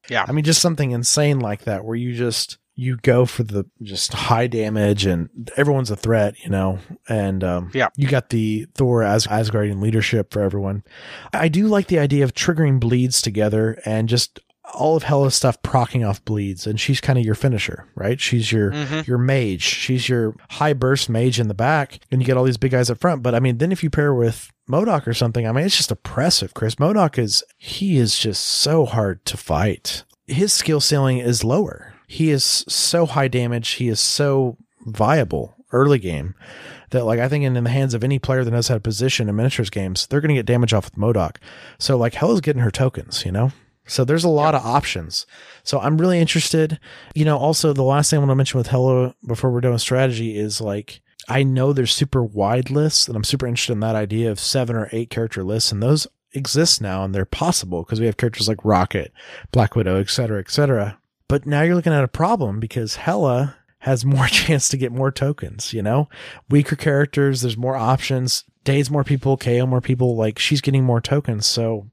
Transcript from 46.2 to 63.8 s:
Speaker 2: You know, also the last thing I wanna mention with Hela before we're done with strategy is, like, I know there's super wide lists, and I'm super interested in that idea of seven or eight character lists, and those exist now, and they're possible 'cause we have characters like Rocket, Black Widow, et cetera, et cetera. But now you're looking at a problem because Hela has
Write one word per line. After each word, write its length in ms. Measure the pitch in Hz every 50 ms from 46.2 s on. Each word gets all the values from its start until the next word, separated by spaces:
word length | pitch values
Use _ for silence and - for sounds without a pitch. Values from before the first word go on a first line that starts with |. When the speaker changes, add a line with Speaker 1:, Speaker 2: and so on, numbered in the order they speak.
| 165 156 - 165 - - - 160 160 156 156 - - - - - - - -
Speaker 2:
You 100 | 151 151
know, 120 | 151 147 131
also 360 | 135 151 160 - - 160 143
the 100 | 139 131
last 260 | 131 139 147 151 -
thing 80 | 160 147
I 40 |
wanna 120 | 143 139 131
mention 220 | 135 135 - - 127
with 100 | 120 -
Hela 460 | 131 127 127 131 127 127 127 127 - _ - -
before 240 | 117 - - 131
we're 80 | 123 120
done 140 | 123 127 120
with 80 | 113
strategy 560 | - - 127 127 135 131 120 113 113 113 107 104
is, 240 | 107 107 104 -
like, 400 | 113 104 101 104 107 - - - _ _ _ - - -
I 160 | 113 135 139
know 300 | 135 131 127 131 139 143
there's 180 | 135 123 110 -
super 300 | - 143 - - 131 120
wide 460 | 107 101 104 98 101 117 127 127 131
lists, 380 | 135 147 151 156 - - - -
and 100 | 120 107
I'm 80 | 107
super 200 | - - 135 131 120
interested 260 | 120 - - - 120
in 80 | 104
that 140 | 107 113 110
idea 360 | 107 107 95 107 113 117 113
of 80 | 104 98
seven 360 | - - - 135 123 117 117 110
or 100 | 104 - -
eight 160 | 113 120 117
character 340 | - 117 113 113 - 101 92
lists, 280 | 92 104 113 - - 104
and 100 | 98 110
those 240 | 127 151 151 - - _ _ _ _ -
exist 460 | 139 139 - - 143 165 170 - -
now, 220 | 113 98 92 95 95
and 100 | 95 95
they're 120 | 98 92
possible 580 | - - - 147 175 175 - - 90 90 85 82
'cause 160 | - 113 107
we 60 | 117
have 100 | 117 104 -
characters 300 | - 117 107 - 110 107
like 160 | 110 95 -
Rocket, 480 | 107 107 90 92 - - 98 - - _ - - - - - - -
Black 240 | - 127 110 101 -
Widow, 240 | 117 104 92 92 95
et 100 | 98 -
cetera, 300 | - - 123 110 107 101
et 100 | 92 -
cetera. 480 | - - 147 139 131 110 101 104 101 - _ _ _ _ _ -
But 180 | - - -
now 160 | 139 147 143 156
you're 120 | 170 175
looking 180 | 175 160 170 156
at 100 | 143 135
a 20 | 123
problem 520 | - - 160 190 233 202 143 104 98 110
because 340 | 113 110 - 131 113 107 -
Hela 640 | - - 160 180 208 170 135 120 123 139 139 - _ _ _ _
has 260 | _